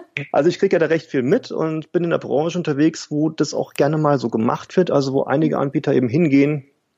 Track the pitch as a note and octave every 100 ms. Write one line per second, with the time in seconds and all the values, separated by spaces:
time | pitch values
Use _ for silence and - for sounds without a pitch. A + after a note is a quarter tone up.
0 | - - C#3+ - D#3+ - G3 F3 D#3 D#3+
1 | - C#3 B2 A#3 - - D#3+ D#3 - F3
2 | E3+ - - B2 E3 F3 D#3+ C#3 D#3 D#3
3 | - D3 D#3 - D3+ - - - D3 D#3
4 | D3+ C#3 A#2 A#2 A#2 D3+ - - F3 C#3+
5 | C3+ C3+ - C#3 D#3 D3 C#3 D3 C#3+ C3+
6 | B2 C3+ E3 C#3 C#3+ D3+ - _ _